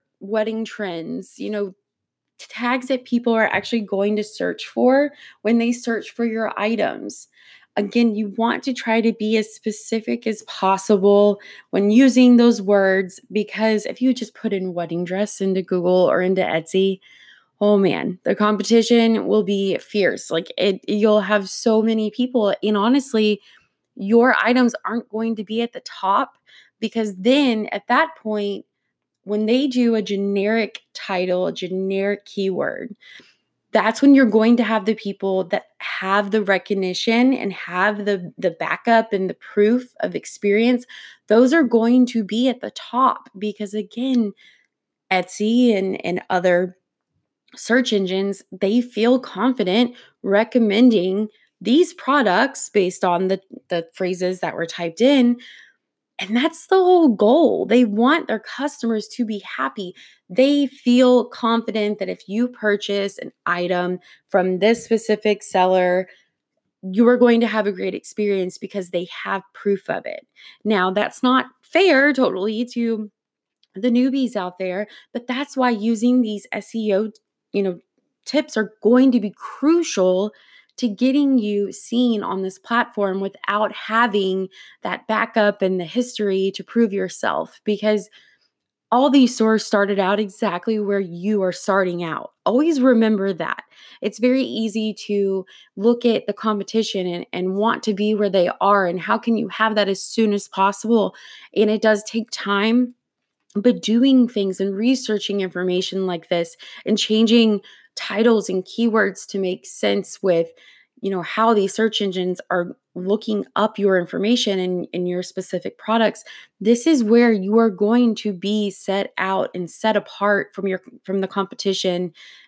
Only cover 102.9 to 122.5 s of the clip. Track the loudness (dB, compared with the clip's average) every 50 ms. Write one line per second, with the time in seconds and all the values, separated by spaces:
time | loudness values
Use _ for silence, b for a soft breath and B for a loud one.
102.9 | -6 _ _ _ _ _ _ _ _ _ _ _ -6 2 2 2 2 2 0 0
103.9 | 2 2 4 4 6 4 4 2 0 -2 -2 -2 -2 -4 -4 -4 -4 -2 0 0
104.9 | 0 0 -2 -2 -4 -4 -4 -4 -4 -4 -4 -4 -4 -4 -2 -2 -2 -2 -4 -4
105.9 | -6 -4 -4 -4 -6 -6 -6 -4 -4 -2 -2 -4 -8 B B B B B B -2
106.9 | -2 -2 0 0 2 2 4 4 4 4 4 4 2 -2 b b b b b b
107.9 | b -12 -10 -6 -2 2 2 4 4 2 0 -2 -4 -4 -6 -6 -4 -2 -2 0
108.9 | 2 0 0 0 -2 -6 -10 -6 -6 -4 -4 -4 -6 -6 -8 -6 -6 -2 -2 -2
109.9 | -2 -2 -2 -6 -6 -2 0 0 2 2 0 -2 -8 b b b b b b b
110.9 | _ -8 -6 -6 -4 -6 -6 -6 -2 0 2 2 4 2 2 0 0 0 0 0
111.9 | 0 -2 -4 -2 -2 -2 -4 -4 -4 -6 -6 -4 -2 -2 -2 -4 -8 _ _ _
112.9 | -12 -8 -2 -2 -2 -2 -2 -4 -4 -4 -6 _ -4 -2 -2 -2 -2 0 0 2
113.9 | 2 2 0 -2 -6 -4 0 0 0 0 0 -2 -2 -2 -2 -4 -4 -6 -6 -8
114.9 | -6 -6 -4 -4 -4 -6 -6 -8 -10 -10 -8 -6 -8 -6 -8 -8 -12 _ -4 -2
115.9 | 0 0 0 0 -2 -4 -8 B B B B B B -4 2 2 2 4 4 2
116.9 | 2 2 4 4 6 6 6 4 4 2 0 2 2 2 2 2 0 0 0 2
117.9 | 2 4 2 2 0 -2 -4 -6 -6 -4 -4 -2 -2 0 -2 -2 -2 -4 -2 -2
118.9 | -2 -2 -4 -4 -4 -4 -4 -2 -2 -2 -4 -4 -6 -8 -8 -8 -6 -2 -2 0
119.9 | 0 0 -2 -4 -8 -2 0 0 0 0 -2 -6 -8 -6 -4 -4 -4 -6 _ -16
120.9 | -20 -18 -10 -6 -4 -4 -4 -4 -4 -6 -6 -6 -8 -6 -4 -4 -2 -2 -2 -2
121.9 | -2 -2 -4 -6 B B B B B B B B